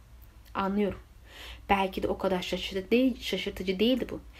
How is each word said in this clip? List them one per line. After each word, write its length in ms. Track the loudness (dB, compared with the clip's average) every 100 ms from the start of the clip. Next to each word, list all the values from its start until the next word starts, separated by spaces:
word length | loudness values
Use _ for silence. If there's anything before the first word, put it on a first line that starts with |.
| -20 -20 -20 -20 -10
Anlıyorum. 460 | -2 0 2 0 -2 -12 -20 -20 -18 -16 -8 2
Belki 340 | 2 2 0
de 40 | -2
o 100 | 0
kadar 240 | 0 0
şaşırtıcı 500 | -2 -4 -4 -6 2
değil-, 300 | 4 4 2
şaşırtıcı 580 | -4 -4 -4 -6 -2 2
değildi 280 | 4 2 0
bu. 100 | -8 -12